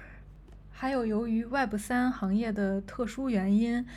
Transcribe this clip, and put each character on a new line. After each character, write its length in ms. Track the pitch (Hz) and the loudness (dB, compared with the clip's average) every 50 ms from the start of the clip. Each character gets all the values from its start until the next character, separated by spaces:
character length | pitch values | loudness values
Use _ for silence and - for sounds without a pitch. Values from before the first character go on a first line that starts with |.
| - - - - - - - - - - - - - - | -18 -18 -20 -20 -20 -20 -20 -20 -20 -20 -20 -20 -20 -20
还 220 | - - 254 262 | -10 -6 -4 -2
有 120 | 277 254 233 | 0 0 0
由 220 | 220 214 214 240 | 0 0 0 0
于 200 | 233 220 226 233 | 2 0 0 0
Web 300 | 233 254 277 - 208 208 | 0 0 0 0 0 0
三 340 | 208 208 - 247 247 247 254 | -4 -2 0 2 2 4 2
行 240 | 254 - 202 190 196 | 2 0 0 2 2
业 160 | 214 233 226 | 2 2 0
的 280 | 208 208 202 190 196 196 | 0 0 0 2 0 -2
特 260 | 196 - - - 240 | -4 -6 -6 -4 -4
殊 200 | 214 - 262 269 262 | -4 -4 -4 -2 0
原 220 | 233 190 185 196 | 0 2 4 4
因， 360 | 202 214 233 233 233 240 247 - - | 4 4 4 4 2 -2 -2 -4 -10